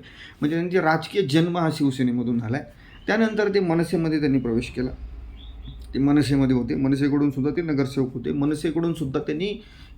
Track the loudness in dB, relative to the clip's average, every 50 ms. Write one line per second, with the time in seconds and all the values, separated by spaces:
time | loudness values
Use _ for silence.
0 | -12 -16 -20 -20 -20 -20 -6 -4 -2 0 0 0 0 0 0 2 4 4 2 2
1 | 0 -2 0 0 2 4 4 4 4 2 2 0 0 0 0 2 0 0 2 2
2 | 0 2 2 0 0 0 0 -2 -2 -2 -4 -4 -6 -8 -16 -20 -20 -20 -20 -8
3 | -2 0 2 2 2 2 2 2 2 2 2 2 2 2 2 2 2 0 0 0
4 | 0 0 2 2 2 2 2 2 2 0 0 0 -2 -4 -4 -6 -6 -6 -6 -10
5 | -12 -14 -14 -14 -16 -16 -16 -16 -18 -18 -16 -16 -16 -16 -16 -16 -14 -6 -2 0
6 | 2 4 4 4 4 4 2 4 4 4 2 2 0 0 -2 0 2 2 2 2
7 | 2 2 2 2 2 2 0 0 -2 0 0 -2 -2 0 0 0 -2 0 0 -2
8 | -2 -2 -4 -6 -4 -2 0 0 0 0 0 0 -2 -2 -2 0 0 -2 -2 -2
9 | -4 -2 -2 -4 -2 -4 -4 -2 -4 -4 -6 -8 -12 -18 -20 -20 -20 -14 -2